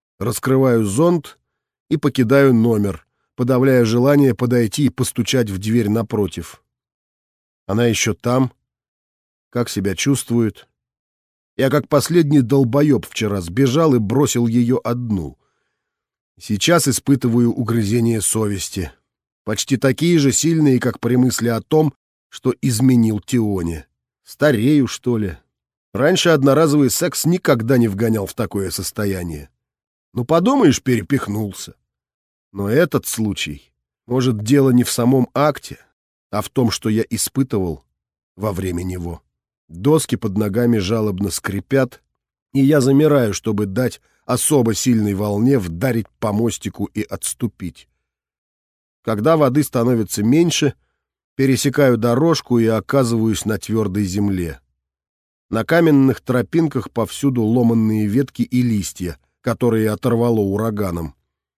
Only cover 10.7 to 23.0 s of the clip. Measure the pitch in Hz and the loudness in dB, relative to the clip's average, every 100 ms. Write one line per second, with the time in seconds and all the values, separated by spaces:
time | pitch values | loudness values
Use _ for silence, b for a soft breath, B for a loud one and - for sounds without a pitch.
10.7 | _ _ _ _ _ _ _ _ - 131 | _ _ _ _ _ _ _ _ -4 0
11.7 | 127 - 143 - 175 151 147 113 139 120 | 0 0 0 2 2 4 2 4 2 2
12.7 | 139 151 117 - - 110 101 85 101 135 | 2 2 2 -2 -6 -4 -4 -4 0 0
13.7 | 143 160 123 101 131 143 123 117 120 120 | 2 2 2 0 0 0 0 0 0 0
14.7 | 127 110 123 120 98 71 - _ _ _ | 0 -2 -6 -4 -4 -6 -14 _ _ _
15.7 | _ _ _ _ _ _ _ - 104 - | _ _ _ _ _ _ _ -6 -2 2
16.7 | 170 139 - - 139 123 117 117 127 113 | 2 2 -2 0 0 2 2 2 0 -2
17.7 | 117 101 120 117 113 - 110 107 98 - | -2 0 0 0 0 -2 -2 -2 -4 -8
18.7 | 98 82 - _ _ _ _ - 107 - | -8 -10 -12 _ _ _ _ -8 -8 -2
19.7 | 127 135 131 165 170 139 - 165 160 147 | 0 0 0 2 2 2 2 0 2 4
20.7 | 123 123 - 117 123 127 - 117 113 - | 2 0 -4 0 2 2 0 -2 -4 0
21.7 | 156 156 - _ _ _ - 131 - 135 | 0 0 -4 _ _ _ -6 -4 -2 -2
22.7 | 110 131 120 | 2 4 4